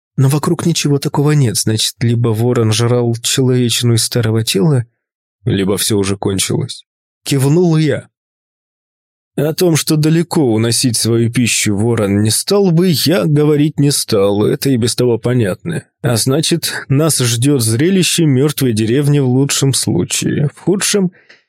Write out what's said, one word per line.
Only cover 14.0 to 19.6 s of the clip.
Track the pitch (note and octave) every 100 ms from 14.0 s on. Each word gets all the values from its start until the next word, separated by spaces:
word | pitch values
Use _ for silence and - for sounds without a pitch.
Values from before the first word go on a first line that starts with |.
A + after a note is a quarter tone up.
| - A2 G2+ G2+ G#2+
это | - C#3
и | B2+
без | A#2 -
того | B2 A2+
понятно. | A#2+ B2+ G2+ F2+ E3+ E3 - _
А | B2+ A2+
значит, | C3 C#3 - E3+ - - -
нас | C3+ D#3+ -
ждёт | B2 A#2 C#3 C#3+
зрелище | A2 A2+ E3 F#3+ - - D#3
мёртвой | B2+ D3 - C3+
деревни | G#2+ A2 C3 C#3+ D3
в | B2+
лучшем | B2+ C#3 -